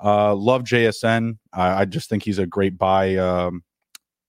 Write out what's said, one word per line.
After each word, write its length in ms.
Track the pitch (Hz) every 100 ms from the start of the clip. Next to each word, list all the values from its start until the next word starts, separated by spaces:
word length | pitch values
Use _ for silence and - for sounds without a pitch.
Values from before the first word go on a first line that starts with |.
Uh, 360 | 101 104 104 101
love 260 | 107 127
J 240 | 120 123 113
S 160 | -
N. 360 | 113 113 113 110 _
I, 280 | 92 90 95
I 40 |
just 240 | 98 147 -
think 140 | 107
he's 160 | 107 98
a 80 | 92
great 320 | 101 98 92
buy, 380 | 95 95 95 95
um, 480 | 92 90 87 87 - _ _ - _ _